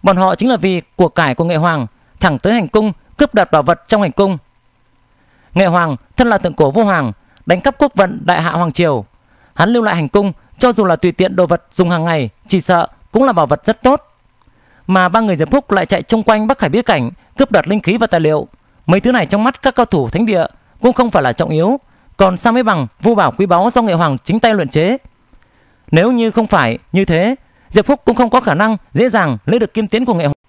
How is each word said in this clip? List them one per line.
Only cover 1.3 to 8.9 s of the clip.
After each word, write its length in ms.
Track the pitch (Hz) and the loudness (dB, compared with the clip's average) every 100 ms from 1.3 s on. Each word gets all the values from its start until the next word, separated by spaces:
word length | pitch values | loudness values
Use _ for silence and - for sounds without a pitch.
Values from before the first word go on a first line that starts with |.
của 100 | 123 | -2
Nghệ 120 | 170 160 | -2 0
Hoàng, 300 | 170 156 113 _ _ _ | 0 -2 -6 _ _ _
thẳng 180 | 185 139 | -2 -2
tới 160 | 196 | -2
hành 140 | 233 170 | -2 0
cung, 240 | 220 214 - _ - | 0 0 -4 _ -2
cướp 180 | 294 | 0
đoạt 160 | 214 180 | 2 2
bảo 120 | 156 | 0
vật 200 | 147 170 _ | 0 -2 _
trong 140 | 214 | -2
hành 100 | 196 | 0
cung. 260 | - 196 170 _ _ _ _ _ _ _ _ _ _ _ | 0 -2 -2 _ _ _ _ _ _ _ _ _ _ _
Nghệ 120 | - 190 | 0 2
Hoàng 300 | 175 170 131 _ - | 2 -2 -4 _ -2
thân 120 | 240 | 0
là 100 | 202 | 0
thượng 160 | 180 | -4
cổ 160 | 147 147 | 0 0
vô 140 | 160 | 2
hoàng, 280 | 214 180 127 101 _ _ - | 0 0 -2 -8 _ _ -4
đánh 140 | 180 | 0
cắp 180 | 277 269 | 0 0
quốc 160 | 285 | -2
vận 260 | - 185 - | 2 -2 0
Đại 180 | - 175 | -2 -2
Hạ 80 | 165 | -2
Hoàng 220 | 160 170 | -2 -4
Triều. 320 | 151 170 | 0 0